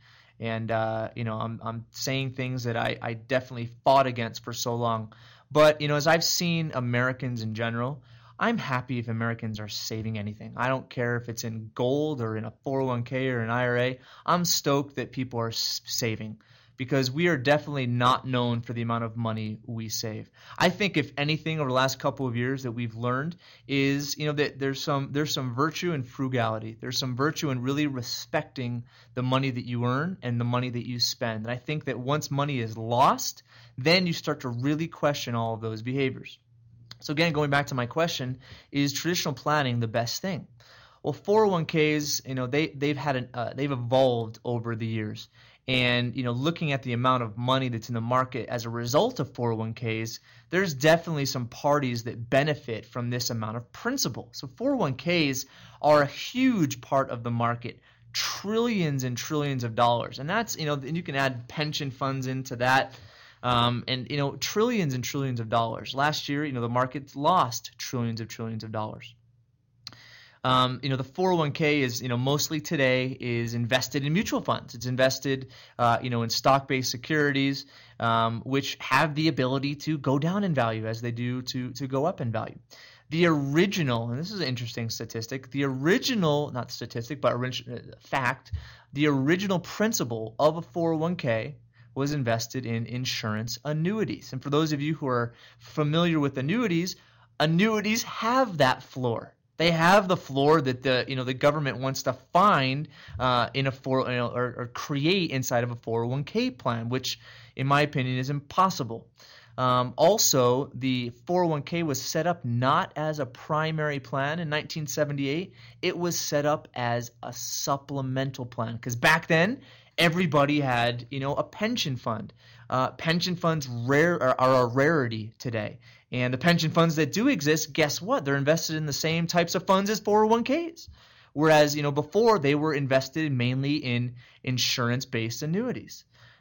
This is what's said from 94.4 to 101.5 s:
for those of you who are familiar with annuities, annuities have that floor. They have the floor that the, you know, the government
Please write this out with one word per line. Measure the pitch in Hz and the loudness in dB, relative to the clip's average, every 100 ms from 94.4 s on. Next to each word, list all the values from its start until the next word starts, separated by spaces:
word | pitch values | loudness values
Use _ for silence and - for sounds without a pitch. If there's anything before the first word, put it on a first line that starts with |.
for | 143 | 0
those | 147 156 | 2 2
of | 147 | 0
you | 147 | -2
who | 160 139 | -2 0
are | 123 120 - - - | 0 -2 -6 -20 -20
familiar | - - 147 165 175 160 | -8 -2 2 2 2 2
with | 139 139 | 0 0
annuities, | 139 226 226 170 185 - _ _ _ - | -2 0 2 0 -2 -8 _ _ _ 0
annuities | 156 165 220 214 202 226 | 2 4 4 2 0 0
have | - - 226 262 247 160 | -2 -2 0 2 2 4
that | 127 120 | 4 2
floor. | - 131 123 110 - _ _ - | -4 -4 -2 -2 -6 _ _ 0
They | 165 | 2
have | 165 170 208 185 | 4 8 6 6
the | 180 | 0
floor | - 135 143 160 | 0 2 6 6
that | 131 123 | 4 0
the, | 135 127 117 | 2 2 0
you | 131 | -4
know, | |
the | 127 | -4
government | 131 147 | 2 2